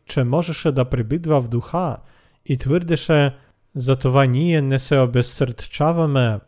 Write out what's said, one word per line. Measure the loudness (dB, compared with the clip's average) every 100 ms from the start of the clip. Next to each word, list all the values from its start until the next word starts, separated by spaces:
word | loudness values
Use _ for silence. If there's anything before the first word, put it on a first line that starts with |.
| -6
че | -2
можеше | 0 0 -2 -2 -2
да | 0 0
пребъдва | -2 -2 -4 0 0
в | 0
духа | -4 -4 -4 -4 -6 -14 _ _ _ -6
и | -4
твърдеше: | 0 0 0 -4 2 2 2 -2 _ _ _ -6
"Затова | 0 0 2 4 4
ние | 2 2 2
не | 0 -2
се | 2 2
обезсърчаваме | 4 2 -2 -2 -4 -4 -12 -2 0 2 0 2 0 -2